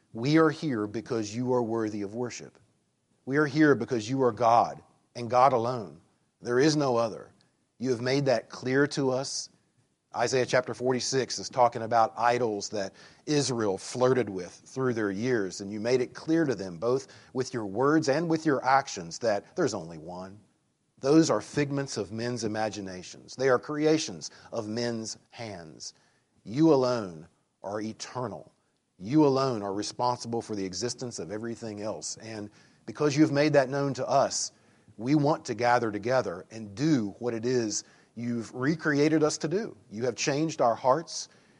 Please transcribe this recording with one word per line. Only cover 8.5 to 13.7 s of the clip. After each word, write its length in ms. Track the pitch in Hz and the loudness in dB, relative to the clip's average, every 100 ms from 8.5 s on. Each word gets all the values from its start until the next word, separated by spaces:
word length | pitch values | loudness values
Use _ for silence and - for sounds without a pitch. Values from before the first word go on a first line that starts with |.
| - 127 131 143 | -8 0 2 2
to 220 | 147 135 | 2 0
us. 400 | 127 139 - - _ _ _ _ _ _ 107 | -2 -4 -8 -12 _ _ _ _ _ _ -2
Isaiah 300 | 120 127 120 | 0 2 2
chapter 280 | 131 127 | 2 0
forty-six 640 | 113 123 123 - 135 117 - | -2 -2 0 0 -2 -2 -6
is 120 | 95 | -6
talking 320 | 131 120 117 | 2 2 2
about 320 | 113 117 107 - | 0 2 2 2
idols 540 | 120 120 117 101 - | 2 2 0 -2 -6
that 240 | 107 95 - - _ - | -6 -6 -10 -20 _ -2
Israel 520 | 147 131 117 107 | 0 0 0 0